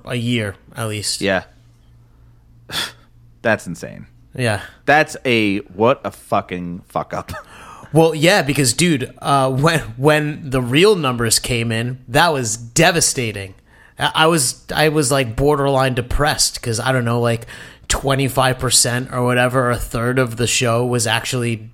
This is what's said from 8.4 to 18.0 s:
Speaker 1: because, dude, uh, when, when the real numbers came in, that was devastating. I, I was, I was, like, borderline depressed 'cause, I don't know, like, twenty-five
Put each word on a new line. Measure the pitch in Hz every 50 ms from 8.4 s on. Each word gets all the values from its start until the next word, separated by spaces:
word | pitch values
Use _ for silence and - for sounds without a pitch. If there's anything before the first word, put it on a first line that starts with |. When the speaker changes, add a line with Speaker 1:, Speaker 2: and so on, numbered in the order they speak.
Speaker 1:
because, | 151 139 135 151 139 117 113
dude, | - 170 180 156 123 127 - - -
uh, | - 160 143 139 131 135 131
when, | 131 143 165 165 147 110 107 113
when | 123 135 151 151 151 151 147 151 - 170 135
the | 131 131
real | 123 117 127 156 185 214 214
numbers | 175 147 131 123 117 120 113 - -
came | - - 127 117 117 117
in, | 113 113 117 123 127 - - -
that | 117 147 170 175 151
was | 135 123 110 107
devastating. | 117 117 117 - - 160 180 180 165 - - - 139 120 110 101 101 98 95 95 _ _ _ _ - - _ _
I, | - 143 151 -
I | - 156
was, | 160 170 160 127 - - - - -
I | - 147 151 160
was, | 147 156 147 123 143
like, | 135 135 113 113
borderline | 139 139 147 151 139 139 139 139 131 131 131 123
depressed | 127 120 - - - 147 147 135 - - - - -
'cause, | - 120 110 110
I | 113 131
don't | 131 127 117
know, | 117 120 120
like, | 120 117 117 113 - - - - - - - - -
twenty-five | - - -